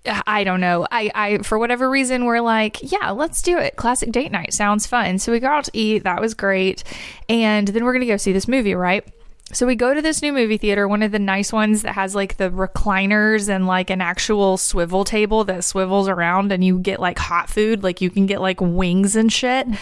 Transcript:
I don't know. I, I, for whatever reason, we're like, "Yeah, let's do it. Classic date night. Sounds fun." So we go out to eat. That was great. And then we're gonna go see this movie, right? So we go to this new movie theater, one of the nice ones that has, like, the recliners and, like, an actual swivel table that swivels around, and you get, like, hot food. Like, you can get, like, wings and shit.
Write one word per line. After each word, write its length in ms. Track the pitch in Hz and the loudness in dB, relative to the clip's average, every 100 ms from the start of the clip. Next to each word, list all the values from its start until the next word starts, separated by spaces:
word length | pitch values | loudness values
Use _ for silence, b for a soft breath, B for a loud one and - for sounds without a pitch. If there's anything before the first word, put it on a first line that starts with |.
| 247 208 - | -6 -4 -2
I 180 | 214 | 0
don't 180 | 196 185 | 0 0
know. 240 | 180 175 - | 2 0 0
I, 200 | 240 214 | -2 -2
I, 240 | 214 208 208 | -2 0 -2
for 160 | 202 220 | 0 0
whatever 320 | 233 247 262 | 0 0 0
reason, 340 | 269 254 254 | 2 0 0
we're 160 | 247 233 | 0 0
like, 380 | 233 220 214 - | 2 2 0 -4
"Yeah, 300 | 269 392 370 | -4 -2 -2
let's 320 | 208 320 - | -2 -4 -2
do 160 | - 349 | 0 0
it. 180 | 139 - | 0 -2
Classic 340 | 233 254 233 | -2 0 0
date 220 | 240 285 | -2 -2
night. 220 | 196 - | -4 -4
Sounds 320 | - 208 208 - | 0 0 0 0
fun." 320 | 247 202 185 | -2 0 -2
So 120 | - | 0
we 80 | 233 | 0
go 80 | 262 | 2
out 160 | 294 | 0
to 120 | 285 - | -2 -2
eat. 280 | 214 214 | 0 0
That 180 | 190 175 | 0 -2
was 100 | 220 | -2
great. 500 | 220 196 190 185 - - B B B B | -2 0 2 0 -2 -8 B B B B
And 400 | 233 220 214 202 | 2 2 2 2
then 160 | 214 | 0
we're 80 | 247 | 0
gonna 140 | 254 247 | 0 0
go 100 | 196 | 0
see 160 | 202 | 0
this 160 | 190 196 | 0 0
movie, 260 | 262 208 | 0 0
right? 300 | 180 180 202 - - - - - | 0 0 0 -2 -16 -20 -20 -8
So 140 | - 247 | -2 0
we 80 | |
go 180 | 240 240 | 2 2
to 80 | 294 | 2
this 220 | 311 311 | 0 0
new 100 | 294 | -2
movie 260 | 277 220 214 | 0 0 0
theater, 280 | 208 202 202 | 0 0 2
one 160 | 208 | 0
of 80 | 214 | 0
the 80 | 214 | 0
nice 340 | 196 190 202 | 0 -2 -2
ones 300 | 220 214 214 | 0 2 2
that 140 | 214 202 | 0 -4
has, 180 | 190 | -4
like, 220 | 202 196 - | -2 -4 -2
the 140 | 190 | -2
recliners 1000 | 180 190 - 214 190 196 214 214 220 208 | -2 -2 0 2 2 2 2 4 2 0
and, 180 | 190 185 | 0 2
like, 240 | 185 185 | 0 0
an 100 | 185 | -2
actual 560 | 175 180 - 208 196 185 | -2 -2 0 2 2 2
swivel 460 | - 196 170 185 | 0 0 0 0
table 380 | 196 214 208 220 | 0 0 2 2
that 220 | 208 185 | 0 -2
swivels 420 | - 196 185 196 196 | -2 -2 0 2 2
around, 460 | 180 170 185 202 | 0 0 2 2
and 100 | 185 | 2
you 160 | 185 185 | 2 2
get, 220 | 185 - | 0 -2
like, 180 | 180 170 | -2 -2
hot 320 | - 170 - | -2 -2 -2
food. 320 | - 214 226 | 0 0 0
Like, 180 | 196 175 | -2 -2
you 100 | 185 | -2
can 160 | 196 196 | 2 0
get, 140 | 196 | 0
like, 200 | 185 185 | -2 0
wings 560 | 180 175 185 180 196 220 | 0 0 2 2 2 2
and 160 | 226 | 2
shit. 340 | - 247 262 247 208 | 2 0 0 -2 -2